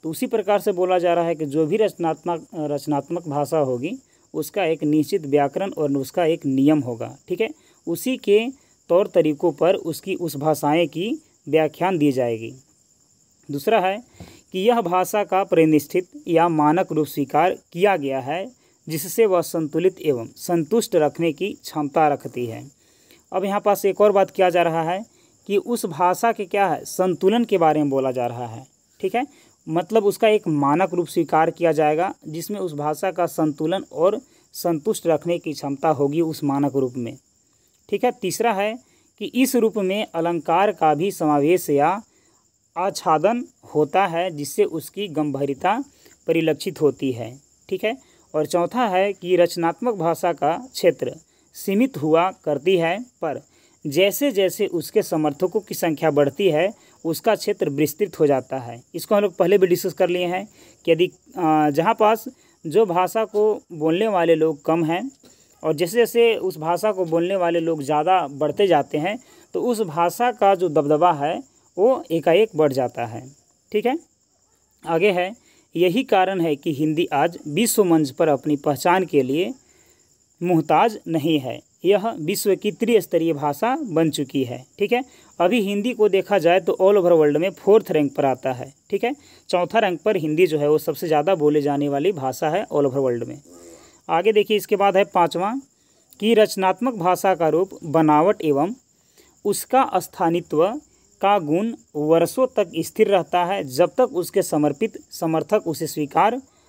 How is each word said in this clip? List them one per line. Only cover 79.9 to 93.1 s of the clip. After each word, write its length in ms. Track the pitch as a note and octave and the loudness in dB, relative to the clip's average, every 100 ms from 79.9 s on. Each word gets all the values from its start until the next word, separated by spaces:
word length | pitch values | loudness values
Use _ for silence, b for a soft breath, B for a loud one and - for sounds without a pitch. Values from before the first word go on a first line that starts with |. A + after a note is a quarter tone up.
| b b b _ - | b b b _ -8
मुहताज 560 | E3+ E3+ D#3+ D#3+ A3+ G#3+ - | 0 0 2 4 2 0 -6
नहीं 320 | D#3+ D3 D#3 | -4 0 0
है, 200 | B2+ A#2 - _ E3 | -2 -10 -14 _ 2
यह 220 | G3+ G#3+ | 2 0
विश्व 460 | - D3+ G3 G#3 F3+ | -6 -6 -4 -2 -2
की 160 | G#3 | -2
त्रिस्तरीय 600 | E3+ G#3+ A3+ F3+ F3 E3 | -4 2 2 2 0 0
भाषा 420 | D3 D3 C#3+ A3 C#4 | -2 -2 -2 -2 -4
बन 260 | C4+ D#3 E3 | -2 0 0
चुकी 340 | C#3+ C3+ C#3+ | -2 -4 -4
है, 220 | B2 B2 - - | -4 -6 -12 -6
ठीक 140 | G3+ | -2
है। 100 | A#3+ - b b b | -2 -4 b b b
अभी 200 | F3 A#3+ | 2 2
हिंदी 320 | G3 G3+ G#3+ | 0 -2 -2
को 160 | A3+ G#3 | 0 2
देखा 280 | F#3+ F#3 G3+ | 2 2 2
जाए 220 | D#3+ F3+ | 4 2
तो 160 | E3+ - | 2 2
all 180 | F#3+ G#3 | 4 4
over 120 | F3 | 4
world 240 | E3+ D3+ D3 | 4 4 2
में 120 | F#3 | -2
फोर्थ 380 | F#3+ - A3 - | -2 2 4 4
रैंक 220 | D#3+ C#3+ - | -2 0 0
पर 100 | C#3 | -2
आता 260 | B2+ C3+ | 0 -4
है, 220 | B2 C3 _ - | -8 -10 _ -8
ठीक 140 | G3 | -4
है। 120 | A#3 C#4 b b b | -4 -6 b b b
चौथा 300 | F3+ F3 A3 | -2 0 0
रैंक 200 | G#3 E3+ | 0 0
पर 160 | G#3+ G3 | -2 -2
हिंदी 300 | D3+ D#3 F3+ | 0 2 2
जो 120 | D3+ | 2
है 100 | D3 | 2
वो 80 | D3+ | 0
सबसे 280 | D3+ D3 F3 | 0 -6 0
ज़्यादा 280 | D3+ D3+ F#3 | 0 2 2
बोले 260 | D3+ D3 | 2 2
जाने 280 | C#3+ C#3+ C#3+ | 0 -2 -2
वाली 220 | C#3 D#3+ | -2 -2
भाषा 360 | F3+ C3 B2+ D#3+ | -2 -6 -4 -2
है 160 | E3+ - | -2 -2
all 200 | D3 C#3+ | 0 0
over 140 | C3 | 0
world 260 | C3 | -2